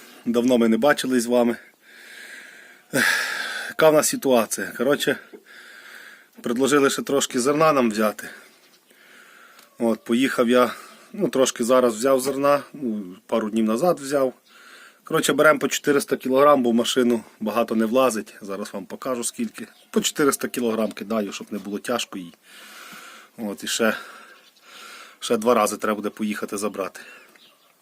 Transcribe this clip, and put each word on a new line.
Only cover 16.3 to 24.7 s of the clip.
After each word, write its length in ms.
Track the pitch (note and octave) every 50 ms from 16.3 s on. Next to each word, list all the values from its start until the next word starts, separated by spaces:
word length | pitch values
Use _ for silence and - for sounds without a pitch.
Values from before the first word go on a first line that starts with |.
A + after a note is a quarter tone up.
| B2+ C3+ C#3+ D3 D3 C3+ A#2+
бо 80 | A#2+
в 20 | A2+
машину 500 | A#2+ A#2 - - C3 B2 A#2+ A#2+ A2+ - - - _
багато 360 | A2 G#2+ G#2 A#2 A#2 A2 A#2
не 100 | A2 A2+
влазить. 500 | A2 A2+ B2+ C3 B2+ A2 G#2+ G#2 - - -
Зараз 320 | G#2+ G2 G2 F#2+ G#2 - -
вам 120 | G#2 F#2
покажу 380 | - - - - C#3 B2+ A#2+ A#2
скільки. 440 | - - - A#2+ G#2+ - - A#2+ - - _ _ _
По 100 | - A3
чотириста 460 | - - - - D3+ C#3 B2+ - - -
кілограм 440 | - - B2 A#2 A2 A2 A2 G2+
кидаю, 400 | - - A2 G2 A2+ A2 G#2 F#2+
щоб 160 | - - A2 -
не 80 | G#2+ G2+
було 200 | F#2+ G2+ G2+ G2
тяжко 380 | - - A#2+ A2+ - - - G2+
їй. 160 | F2+ E2+ - _ _ _ - - - - - - - - - - - - - - - _ _ -
От, 260 | A#2 G#2 G2 - -
і 40 | G#2
ще... 280 | - - A#2 A2 G#2 - - - - - - - - - _ _ _ _ _ -